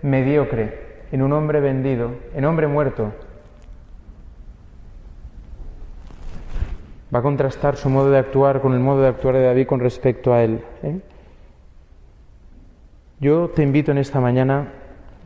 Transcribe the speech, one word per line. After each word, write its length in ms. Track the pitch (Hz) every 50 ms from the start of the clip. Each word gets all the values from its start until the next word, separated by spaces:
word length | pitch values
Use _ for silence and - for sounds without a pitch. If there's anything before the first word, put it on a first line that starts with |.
mediocre, 760 | - 139 135 131 127 135 147 147 139 - 147 147 - 107 - - - - - - - -
en 100 | 156 131
un 100 | 135 139
hombre 280 | 147 151 151 151 151 147
vendido, 500 | 139 135 131 131 131 139 131 117 120 117 - - - - -
en 100 | - 135
hombre 220 | 156 165 160 156
muerto. 460 | 147 143 147 147 131 - - 110 104 104 - - - - - - - - - - - - - - - - - - - - - - - - - - - - - - - - - - - - - - - - - - - - - - - - - - - - - - - - - - - - - - - - - - - - - - - - - - - - - - - 127
Va 60 | 123
a 20 |
contrastar 540 | 120 143 143 135 135 131 - - - 143 135
su 120 | - - 135
modo 220 | 131 135 135 139
de 80 | 139 135
actuar 420 | 131 135 139 135 139 139 135 135
con 140 | 135 131 127
el 60 | 123
modo 220 | 127 135 139 135
de 60 | 135 131
actuar 260 | 120 - - 131 127
de 100 | 131 127
David 220 | 127 123 131 135
con 140 | - 139 123
respecto 540 | 123 123 - - - 131 117 - - 123 120
a 80 | 117
él, 200 | 117 110 110 104 - - - -
¿eh? 180 | - 147 165 190 - - - - - - - - - - - - - - - - - - - - - - - - - - - - - - - - - - - - - - - - _ - _ -
Yo 280 | 135 143 151 170 170 170
te 120 | - 160
invito 300 | 151 139 139 151 139 151
en 60 | 143 139
esta 220 | 135 139 - 135
mañana, 480 | 127 123 123 127 131 135 135 143 147 - - - - - - - - - - - -